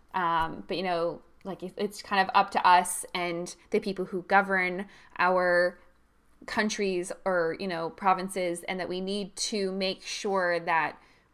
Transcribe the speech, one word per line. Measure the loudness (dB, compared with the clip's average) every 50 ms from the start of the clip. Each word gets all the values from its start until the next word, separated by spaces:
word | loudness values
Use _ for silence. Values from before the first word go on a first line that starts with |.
| _ _ -4
Um, | -2 0 2 2 0 0 -2 -4 -10 -8
but, | -6 -4
you | -4 -2
know, | -2 0 0 0 -2 -4 -6 -14 _ _ _ -12
like, | -12 -10 -10 -10
it, | -12 -6
it's | -6 -6 -6 -6 -10
kind | -4 0 2 2
of | 2 4 4
up | 4 4 4
to | 0 4 6
us | 8 8 8 6 2 -4 -8 -8 -8 -6
and | -4 -4 -4 -4 -4 -6 -8 -12 -16 _ _
the | -2 0
people | 0 0 -4 -4 -4
who | -4 -6 -8 0
govern | 4 4 4 4 4 0 0 0 0 -2 -6 -8 -10 -16 -20 -20 -14 -2 0
our | 2 4 4 4 4 6 6 6 4 4 0 -4 -14 -20 _ _ _ _ _ _ _ _ _ _ -14
countries | -4 -2 -2 -2 0 -2 -2 -2 -2 -2 -2 -4 -6 -10 -6 -2
or, | 0 0 2 0 0 -2 -4
you | -6
know, | -6 -4 -4 -6 -6
provinces, | -8 0 2 2 2 2 0 -4 -2 -2 -2 -2 -4 -4 -6
and | -8 -6 -6
that | -6 -6
we | -6 -6
need | -4 -4 -4 -6 -6 -8 -8
to | -6 -6 -4 -2 -2 -2 -2
make | -2 -2 -4 -4 -4 -6 -10
sure | -12 -10 -6 -4 -2 0 2 2 2 0 0
that | 0 0 0 0 0 -2 -6 -12 -20 _ _ _ _ _